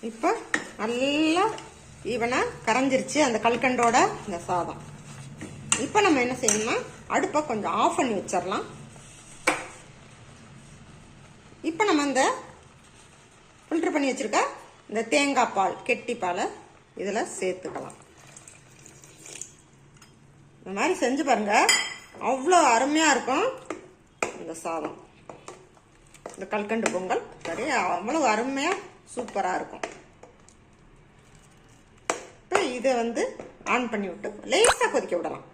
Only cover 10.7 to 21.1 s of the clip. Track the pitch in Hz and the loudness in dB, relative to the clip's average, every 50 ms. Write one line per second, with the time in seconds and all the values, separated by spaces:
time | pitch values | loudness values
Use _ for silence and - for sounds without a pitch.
10.7 | - - - - - - - - - - - - - - - - - - - 302 | -20 -20 -20 -20 -20 -20 -20 -20 -20 -20 -20 -20 -20 -20 -20 -20 -20 -8 -6 -6
11.7 | 330 - 440 415 349 294 285 285 262 254 269 392 523 - - - - - - - | 0 0 2 4 4 4 2 2 2 4 4 4 2 -2 -6 -16 -18 -20 -20 -20
12.7 | - - - - - - - - - - - - - - - - - - - - | -20 -20 -20 -20 -20 -20 -20 -20 -20 -20 -20 -20 -20 -20 -20 -20 -20 -20 -10 -4
13.7 | 302 330 320 269 254 302 285 269 233 - 269 208 214 330 480 554 - - - - | -2 0 0 2 0 2 0 0 0 -2 -2 0 2 0 0 0 -4 -10 -18 -20
14.7 | - - - - - 214 220 - 294 294 285 277 277 247 233 - - 196 190 185 | -20 -20 -14 -6 -4 -4 -2 2 2 2 4 4 4 2 2 2 2 0 0 0
15.7 | - - - - 240 214 - - 240 226 - 190 196 202 330 403 - - - - | 0 -4 -2 -2 -2 -2 -2 -8 -6 -4 -2 -4 -2 -2 -2 -4 -4 -10 -20 -20
16.7 | - - - _ _ - 175 202 190 220 330 - - - 196 185 180 185 - - | -20 -20 -20 _ _ -8 -6 -4 -2 -2 -4 -4 -6 -4 -4 -4 -4 -4 -8 -10
17.7 | 120 139 135 - - - - - - - - - - - - - - - - - | -10 -10 -12 -12 -16 -18 -20 -20 -20 -20 -20 -20 -20 -20 -20 -20 -20 -20 -20 -20
18.7 | - - - - - - - - - - - - - - - - - - - - | -20 -20 -20 -20 -20 -20 -20 -20 -20 -20 -18 -18 -16 -16 -16 -16 -18 -20 -20 -20
19.7 | - - - - - - - - - - - - - - - - - - - - | -20 -20 -20 -20 -20 -20 -20 -20 -20 -20 -20 -20 -20 -20 -20 -20 -20 -18 -12 -10
20.7 | 190 202 240 311 370 - 302 240 | -4 0 0 0 2 2 2 0